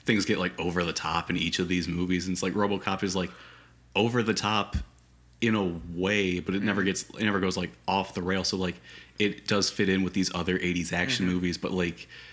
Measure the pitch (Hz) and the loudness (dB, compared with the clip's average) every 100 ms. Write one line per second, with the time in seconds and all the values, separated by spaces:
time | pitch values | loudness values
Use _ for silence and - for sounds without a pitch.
0 | - 110 - 104 90 - 85 87 85 80 | 0 2 2 0 0 -2 -2 0 0 0
1 | 78 82 82 92 85 - 87 90 80 85 | -2 -2 0 0 0 0 0 0 0 0
2 | 90 92 90 90 95 95 101 98 101 95 | 0 0 0 -2 -2 0 0 0 -2 -2
3 | 98 92 87 - - - - - - 95 | -2 -2 -4 -6 -20 -20 -20 -20 -6 0
4 | 117 123 110 98 104 107 101 - - - | 2 2 2 2 2 2 0 -4 -6 -16
5 | - - - - 120 110 92 85 80 87 | -20 -20 -20 -2 2 2 2 -2 -8 -2
6 | 95 104 95 90 80 95 107 98 95 92 | 0 2 2 0 -2 -2 0 2 2 0
7 | - - 107 98 92 92 87 - - 95 | -4 -2 0 2 2 0 -4 -6 0 0
8 | 92 - 90 95 90 95 92 87 - - | 0 -2 -2 0 0 0 -2 -4 -12 -20
9 | - - 104 - - 104 95 - 98 95 | -12 0 0 0 0 2 2 2 2 4
10 | 92 95 92 87 87 92 90 87 85 87 | 2 2 0 0 0 0 0 -2 -2 -2
11 | 87 - 90 90 90 82 - 92 87 85 | 0 0 0 0 0 -2 -4 -2 -2 -4
12 | - - - | -14 -20 -20